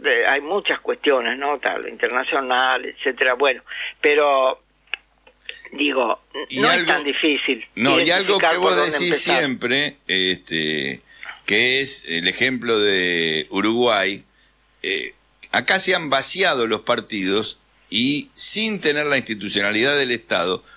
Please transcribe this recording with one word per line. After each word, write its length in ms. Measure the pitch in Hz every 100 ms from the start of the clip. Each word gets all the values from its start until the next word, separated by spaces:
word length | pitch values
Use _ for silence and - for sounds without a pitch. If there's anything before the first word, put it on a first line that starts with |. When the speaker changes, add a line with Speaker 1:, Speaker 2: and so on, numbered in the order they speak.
Speaker 1:
eh, 200 | 139 120 104
hay 140 | 139
muchas 400 | 147 196 - 135
cuestiones, 580 | - 120 147 131 120 127
¿no? 200 | 143 139
Tal, 300 | - 90 -
internacional, 960 | 113 117 123 131 151 127 127 131 127
etcétera. 500 | - - 139 123 131
Bueno, 280 | 123 139 120 - - - -
pero, 600 | 151 147 143 135 131 127 _ _ _ - _ _ _ _ - - -
digo, 480 | 131 143 131 117 - _ 135 151
Speaker 2:
Y 120 | 131
Speaker 1:
no 60 | 147
es 40 |
Speaker 2:
algo 120 | 175 170
Speaker 1:
tan 120 | 147
difícil 600 | 147 - 156 139 - 120 -
Speaker 2:
No, 260 | - 131 131
y 100 | 151
algo 300 | 180 190 202
Speaker 1:
identificar 120 | 170
Speaker 2:
que 40 | 170
vos 100 | 185
Speaker 1:
por 60 | 185
dónde 140 | 151
Speaker 2:
decís 100 | 147 175
Speaker 1:
empezar. 300 | 147 - 143
Speaker 2:
siempre, 580 | 147 123 120 135 147 - -
este, 920 | 92 92 87 - 80 78 78 69 - _ - - - -
que 340 | 104 123 135
es 240 | 135 - 73
el 200 | 85 90
ejemplo 500 | - 127 127 117 110
de 680 | 104 95 90 85 82 78 -
Uruguay, 760 | 98 104 117 120 104 95 98 - _ _ _ _ _
eh, 320 | 90 95 57 - _ _ -
acá 260 | 113 127 190
se 160 | 185
han 160 | 185 156
vaciado 560 | 135 - 175 190 139 113
los 140 | 104
partidos 800 | - 117 107 107 92 101 104 - _ _ -
y 400 | 104 127 147 -
sin 460 | - - - 220 202
tener 260 | 156 147 147
la 100 | 139
institucionalidad 800 | 117 107 101 101 101 107 131 147
del 140 | 127
Estado, 520 | 117 - 95 87 92 -